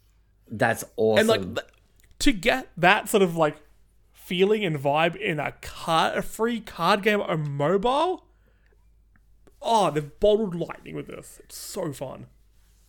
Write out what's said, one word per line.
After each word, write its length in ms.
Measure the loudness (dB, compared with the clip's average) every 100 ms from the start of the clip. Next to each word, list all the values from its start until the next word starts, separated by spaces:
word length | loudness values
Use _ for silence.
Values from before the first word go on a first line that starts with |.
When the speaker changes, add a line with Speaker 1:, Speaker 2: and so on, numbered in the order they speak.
| _ _ _ _ _
Speaker 1:
That's 340 | -2 0 0 -6 0
awesome. 240 | 2 4
Speaker 2:
And, 80 | 4
like, 260 | 2 -2
th-, 120 | -8 -10 _ _ _ _ _
to 120 | 0
get 360 | 2 0 0 -4 2
that 320 | 4 4 2
sort 140 | 2
of, 140 | 2 2
like, 200 | 0 0 _ _ _ _ _
feeling 520 | _ -6 0 2 2
and 140 | 0 0
vibe 380 | 0 2 2 0
in 240 | -4 -4
a 120 | -6 -8
card, 560 | -14 -10 0 2 2 -2
a 40 |
free 380 | -6 -4 -2 -2
card 420 | -8 -2 0 2
game 180 | 2 0
on 280 | 0 -2 -2
mobile, 760 | -2 0 2 2 0 0 -4 _ _ _ _ _ _ _ _ _ _ _ -20 -20 _
oh, 280 | 0 2 2
they've 280 | 0 -6 0
bottled 340 | 2 2 0
lightning 400 | -4 -8 -10 -12
with 120 | -12 -12
this. 340 | -14 -18 -20
It's 120 | -20 -16
so 360 | -12 -8 -6
fun. 340 | -8 -10 -12 -18 _ _ _ _ _